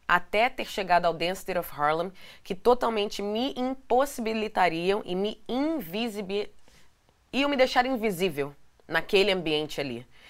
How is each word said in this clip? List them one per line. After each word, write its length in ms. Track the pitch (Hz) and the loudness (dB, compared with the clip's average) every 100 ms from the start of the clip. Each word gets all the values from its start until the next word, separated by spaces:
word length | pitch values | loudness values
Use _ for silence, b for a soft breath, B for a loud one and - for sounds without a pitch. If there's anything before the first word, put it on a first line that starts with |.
| - | 0
até 420 | 175 - 208 247 | 0 2 0 0
ter 160 | - 233 | 0 -8
chegado 400 | - 185 175 175 | -4 2 4 4
ao 80 | |
Dance 320 | 160 170 185 - | 0 -2 -4 -4
Theater 160 | 180 | -4
of 100 | 165 143 | -4 -2
Harlem, 320 | 147 160 180 - B B | 0 0 -2 -8 B B
que 120 | - 196 | -8 0
totalmente 640 | 226 247 240 220 202 - | 4 4 4 0 -2 -4
me 320 | 202 214 269 - | -4 -2 -2 -2
impossibilitariam 1500 | 254 262 - 240 285 - 226 220 214 - 180 165 180 202 - | -4 -4 0 2 2 -2 -4 -2 -2 2 2 2 0 0 0
e 100 | 185 | -2
me 260 | 208 - - | -2 -4 -6
invisibi-, 1040 | 247 302 320 165 196 240 208 190 202 208 - b b b _ _ _ _ | -2 -2 -2 -4 -6 -6 -6 -6 -4 -6 -10 b b b _ _ _ _
iam 180 | 247 285 | 0 2
me 60 | 277 | 4
deixar 300 | 262 269 247 | 4 4 2
invisível 680 | 254 220 170 185 143 139 143 - _ - | 2 0 0 -2 0 -6 -8 -20 _ -4
naquele 440 | 165 165 202 196 | -2 2 4 4
ambiente 480 | 190 160 151 151 - | 2 0 -2 -2 -4
ali. 260 | 139 117 127 B B | -6 -6 -12 B B